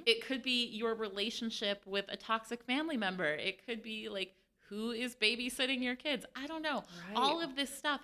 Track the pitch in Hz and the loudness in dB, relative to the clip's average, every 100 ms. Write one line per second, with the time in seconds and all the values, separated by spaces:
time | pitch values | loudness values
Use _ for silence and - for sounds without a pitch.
0 | 233 226 - 262 262 247 233 214 226 220 | 4 4 4 -2 2 2 0 0 -2 0
1 | 220 196 208 - 226 - 208 202 - 196 | -2 0 -2 0 -4 -2 -2 -2 -2 -2
2 | 196 202 - 226 220 240 - 262 320 277 | -2 -4 -2 -2 -2 -8 0 0 2 0
3 | 196 180 156 151 190 190 - 233 226 220 | 0 2 2 2 -2 -4 -6 -6 -6 -8
4 | 220 208 185 - _ _ - 208 226 226 | -6 -4 -6 -8 _ _ -10 -4 -2 -2
5 | 247 - 214 233 247 - 262 262 254 254 | -2 4 4 4 -2 0 2 2 2 0
6 | 302 262 - 247 277 320 311 254 - 175 | 0 -2 -2 -8 -6 -4 -2 -2 -4 -12
7 | 175 220 269 330 330 262 277 - 302 277 | -4 4 4 4 0 0 -2 0 0 0